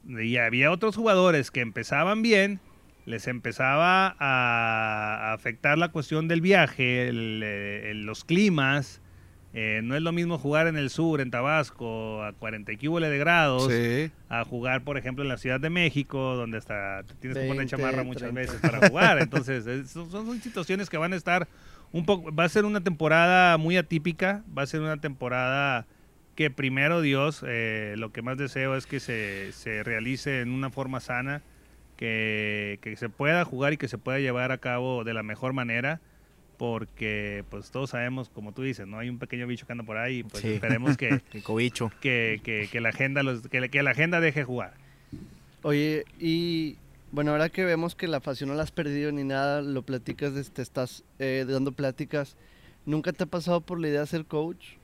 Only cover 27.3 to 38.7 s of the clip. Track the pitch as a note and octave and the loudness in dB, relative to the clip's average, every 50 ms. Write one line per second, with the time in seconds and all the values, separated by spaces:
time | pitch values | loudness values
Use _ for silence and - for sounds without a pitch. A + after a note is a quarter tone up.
27.3 | D3+ - C#3 C3 A#2+ A#2 A2+ A2+ A2 A2 G#2+ G#2 G#2 G#2+ A2+ G#2+ - B2+ A#2 B2+ | 0 -4 -6 -4 -2 -2 -2 -2 -2 -4 -4 -6 -6 -6 -8 -8 -8 -8 -6 -6
28.3 | C3 C3 C#3+ C3 - C3+ C3 C3+ C3+ C3+ - - C#3 C3 - - A#2+ A2 G#2+ G2+ | -4 -4 -4 -4 -2 -2 -2 0 -2 -4 -4 -6 -8 -8 -6 -4 -4 -4 -4 -6
29.3 | G2 G2 G2 F#2+ - - - A#2 A2 G#2+ G#2+ A#2 A#2 A2 A2+ B2 C3+ B2 - D3 | -6 -8 -10 -10 -12 -12 -8 -6 -6 -6 -4 -2 -4 -2 -2 -4 -4 -4 -4 -4
30.3 | C3+ B2+ A#2+ A#2+ B2+ C3 C3+ C3 - C#3 C3+ C3 C3 B2 - - B2 B2 B2+ C3+ | -2 -2 -2 -2 -4 -4 -4 -4 -4 -6 -6 -4 -6 -8 -6 -4 -4 -4 -4 -4
31.3 | C#3+ C#3+ - - - - - - - - - - - - - A2+ A2+ A2 A2 A2 | -8 -8 -10 -16 -20 -20 -20 -20 -20 -20 -20 -20 -12 -6 -4 -2 0 0 0 0
32.3 | G#2+ G#2+ G#2+ G#2+ G#2 G#2 G#2 G2+ G2+ G2+ - A2 G#2+ - A#2+ A#2 - - C#3+ D3 | 0 -2 -2 -2 -2 -4 -4 -6 -8 -8 -10 -12 -10 -8 -10 -10 -6 0 2 2
33.3 | E3 F3 E3+ - C#3 B2+ C#3 C#3+ D#3 C#3+ - A#2+ - G#2 - B2+ C3 C#3 C#3 B2+ | 4 2 2 0 -2 0 0 0 0 0 -4 -8 -8 -8 -4 -4 -2 0 0 0
34.3 | B2 B2 B2 B2+ C3 B2 - B2+ B2 B2 B2+ C3 B2+ B2 A2+ A2+ A2+ A2 G#2+ G#2+ | 0 0 0 -2 -2 -2 -2 -2 -2 -2 -2 -2 -2 -2 -4 -4 -4 -4 -6 -6
35.3 | G#2+ - C3 B2+ C3+ C3 B2 A#2+ A#2 A#2+ B2+ C#3 D#3+ E3 - _ - - - _ | -8 -4 -4 -4 -2 -2 -2 -2 -2 -2 -2 -2 -4 -6 -10 _ -20 -20 -20 _
36.3 | _ - - - - - A#2+ A#2+ A2+ A2+ A2 - - - A2+ G#2+ G#2+ G#2 G#2 G#2 | _ -20 -20 -20 -10 -6 -4 -4 -2 -4 -6 -8 -10 -6 -4 -4 -2 -4 -4 -6
37.3 | G#2 G2+ G2 - G#2 G#2 G2+ - - B2+ C#3 B2+ - A#2+ A#2+ B2 C3 C3 B2 - | -8 -8 -10 -10 -14 -14 -14 -10 -8 -8 -6 -4 -4 -4 -4 -4 -4 -6 -8 -10
38.3 | _ - G#2 G#2 G2+ B2+ C3 C3+ | _ -14 -14 -12 -10 -6 -6 -6